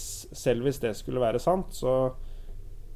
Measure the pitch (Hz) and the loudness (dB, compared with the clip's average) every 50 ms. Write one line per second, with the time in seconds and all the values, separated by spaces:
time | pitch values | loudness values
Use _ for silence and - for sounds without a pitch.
0 | - - - - - - - - - 135 120 117 120 143 135 - - 117 104 - | -6 -8 -8 -10 -10 -12 -12 0 2 2 4 4 4 2 0 2 0 -2 -2 -2
1 | - - 127 127 123 113 113 120 - - 180 190 - - - - - 127 131 131 | -4 -4 0 2 4 4 4 4 4 4 4 4 2 -2 -4 -2 2 2 4 4
2 | 131 127 - - - - - - - - - - - - - - - - - | 4 2 0 -4 -8 -8 -8 -8 -8 -8 -8 -10 -10 -10 -10 -10 -10 -10 -8